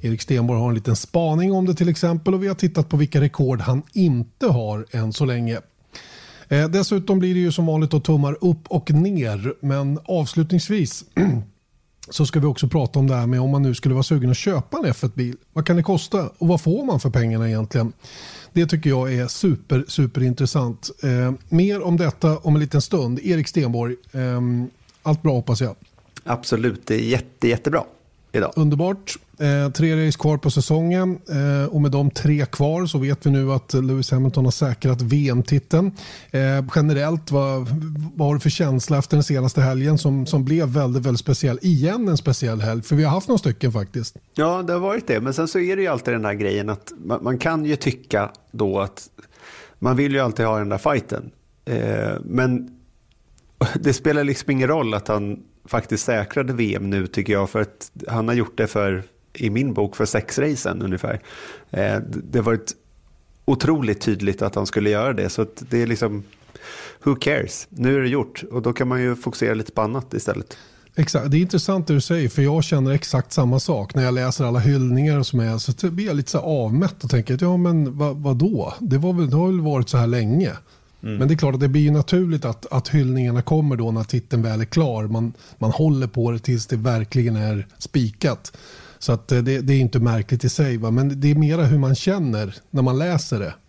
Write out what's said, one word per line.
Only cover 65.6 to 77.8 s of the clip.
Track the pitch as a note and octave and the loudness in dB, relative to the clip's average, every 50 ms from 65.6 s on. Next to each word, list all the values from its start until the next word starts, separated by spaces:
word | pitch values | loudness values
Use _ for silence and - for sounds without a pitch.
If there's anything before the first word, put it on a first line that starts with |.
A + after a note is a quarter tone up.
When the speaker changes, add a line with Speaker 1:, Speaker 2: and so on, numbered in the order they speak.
| - B2+ | -10 -4
Speaker 2:
det | A#2+ A#2+ A#2 | -2 0 0
är | |
liksom, | A2+ A#2 G#2+ A#2 A2 G#2 G#2 G2+ - - _ - _ - - - - - - - - - - - | 0 0 -2 -2 -4 -4 -6 -10 -12 -20 _ -20 _ -20 -20 -20 -20 -18 -18 -18 -20 -20 -4 0
who | D3 C#3 | 0 0
cares? | B2+ - C#3+ D3 C3+ B2 - - - - _ | 0 0 0 0 0 -2 -4 -8 -12 -14 _
Nu | - D#3 A#2+ B2+ C#3 | -8 -2 0 2 2
är | C#3 | 2
det | C3 B2+ | 2 0
gjort | B2 C#3+ A#2 - - - - - | 0 -2 -2 -4 -8 -16 -14 -8
och | - B2 A2 | -8 -4 -2
då | B2 A#2+ | -2 -2
kan | - C3 B2+ | 0 -2 -2
man | B2+ B2+ B2 | 0 0 0
ju | B2 A#2+ | -2 -2
fokusera | A#2+ - B2+ A#2+ - A#2 A2 A2+ | -2 -6 -8 -4 -2 0 0 0
lite | A2 G#2+ - - | -2 -4 -6 -2
på | - A2 | -2 -2
annat | G#2+ A#2 C3+ B2+ - - | -2 -2 -6 -8 -6 -8
istället. | A#2+ - - G2+ G2+ - - - - - - - - _ - _ | -6 -4 -4 -4 -4 -6 -12 -16 -20 -20 -20 -20 -20 _ -12 _
Speaker 1:
Exakt, | - D#3 - - D#3 C3 C#3 | -2 -2 0 0 -2 0 2
det | C#3 | 2
är | D#3 | 2
intressant | F3+ F3+ - E3+ - - G3 F#3+ E3 | 2 2 0 -2 0 0 -2 -2 0
det | - D#3 | 0 0
du | C#3+ | 0
säger, | - - E3+ E3+ D3 A#2 | 2 0 -2 0 0 -2
för | - - C#3 | 0 2 2
jag | C#3 D3 D#3+ D3+ | 2 2 0 0
känner | - E3+ C#3+ C3 C3+ | 0 0 0 2 2
exakt | C3+ C#3 - - - - B2+ - - | 0 -2 -2 -2 -2 -2 -2 -2 0
samma | - C#3 A#2+ B2 C3+ | 0 2 2 2 0
sak. | - - E3+ A2+ G2 G2 - | 0 -2 -4 -4 -4 -4 -2
När | C#3+ C3 | 0 0
jag | B2+ B2+ | 0 0
läser | B2+ B2+ B2+ B2 - C#3+ | 0 -2 -2 -2 -2 -2
alla | A#2+ A#2+ B2 | 0 0 2
hyllningar | G#2+ C3+ C#3+ C3+ B2+ B2+ A#2+ B2+ C#3+ D3+ D3 C#3+ C3 | 2 2 2 2 2 2 2 2 2 2 2 0 0
som | - - B2 | 0 0 0
är, | A2+ A2+ A2+ A2 | 0 0 -2 -4
så | - - B2+ - - F#3 | -2 -4 -4 -2 -2 -4
blir | E3 F3 G#3 | -2 -2 -4
jag | A3 D#3+ | -2 -2
lite | D3 C3+ - | -2 -4 -2
så | - D#3 | -4 -4
här | - | -2
avmätt | D#3 D#3 C#3+ A#2 A2 A2 C#3+ D#3 C#3+ - - - | 0 -2 0 0 0 0 2 0 0 -2 -4 -4
och | A#2+ | 0
tänker | C3 B2 A2 - B2+ | 0 0 2 0 -2
att, | B2+ | 0
ja, | F#3 F3 F3+ | 2 2 2
men | F3+ F3 F3 E3+ D#3+ | 2 2 2 2 2